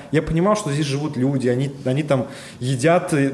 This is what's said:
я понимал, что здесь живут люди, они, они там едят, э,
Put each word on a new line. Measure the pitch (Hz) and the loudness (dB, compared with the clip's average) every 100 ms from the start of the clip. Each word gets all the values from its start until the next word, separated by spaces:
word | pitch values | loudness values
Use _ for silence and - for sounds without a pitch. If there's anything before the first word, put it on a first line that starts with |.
| - | -2
я | 147 | 0
понимал, | 156 160 185 214 | 0 0 2 2
что | 151 | 0
здесь | 143 147 | -2 -2
живут | 139 151 131 | -2 -4 0
люди, | 131 139 123 | 0 2 2
они, | 123 135 - 127 | 2 0 -4 -2
они | 135 | -2
там | 151 139 120 - - - | 2 0 -2 -8 -16 -8
едят, | 127 135 147 175 175 | -4 0 4 4 2
э, | 156 139 | 0 0